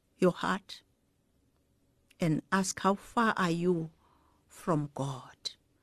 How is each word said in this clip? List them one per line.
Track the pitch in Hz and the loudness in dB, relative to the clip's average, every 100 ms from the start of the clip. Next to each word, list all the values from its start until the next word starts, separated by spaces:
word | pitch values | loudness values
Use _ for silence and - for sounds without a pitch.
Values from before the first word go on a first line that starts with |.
| _ - | _ 2
your | 180 | 2
heart | - - 190 - - _ _ _ _ _ _ _ _ _ _ _ _ _ - | 2 -2 -4 -6 -20 _ _ _ _ _ _ _ _ _ _ _ _ _ -2
and | 170 151 - | 0 0 0
ask, | 190 190 - | 0 0 0
how | 277 | 0
far | 202 - - 226 - | 0 -2 0 0 2
are | 180 | 0
you | 170 175 170 160 _ _ _ _ _ _ | 2 2 0 -2 _ _ _ _ _ _
from | - - 156 143 | -8 0 0 0
God? | - 139 131 - - - - _ _ | -6 -6 -6 -14 -14 -14 -14 _ _